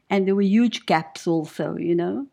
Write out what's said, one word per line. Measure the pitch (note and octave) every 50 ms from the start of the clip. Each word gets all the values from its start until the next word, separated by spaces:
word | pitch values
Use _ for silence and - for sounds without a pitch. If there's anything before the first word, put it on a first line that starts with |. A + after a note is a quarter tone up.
| _ -
And | G3 G3+ F#3+ F#3+
there | G3
were | G3+
huge | G3+ G3 G3 A3+ A#3+ A3+ - - -
gaps | - F3 D#3+ E3 - - - -
also, | F3 E3 E3 D3+ - - - D#3+ D#3 E3 E3+
you | E3+ E3+ E3+
know. | E3+ E3+ F3+ G3 A#3+ C#4+ C#4